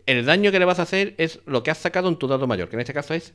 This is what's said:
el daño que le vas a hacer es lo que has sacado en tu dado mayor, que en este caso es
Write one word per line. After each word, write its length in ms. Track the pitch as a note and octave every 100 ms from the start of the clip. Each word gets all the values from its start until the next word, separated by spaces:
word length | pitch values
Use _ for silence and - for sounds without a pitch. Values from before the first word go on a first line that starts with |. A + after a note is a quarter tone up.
| -
el 200 | B2 B2
daño 260 | F3 G#3
que 80 | F#3+
le 40 | F3+
vas 140 | F3+
a 40 |
hacer 320 | E3 F#3+ G3 -
es 240 | D#3+ - -
lo 180 | C3
que 80 | A2+
has 80 | D3+
sacado 280 | F3 F3+ F#3
en 80 | E3
tu 120 | C3
dado 200 | C3+ C3
mayor, 220 | G2+ E2+
que 80 | A2
en 20 |
este 140 | A#2+
caso 200 | C#3 -
es 200 | E3 E3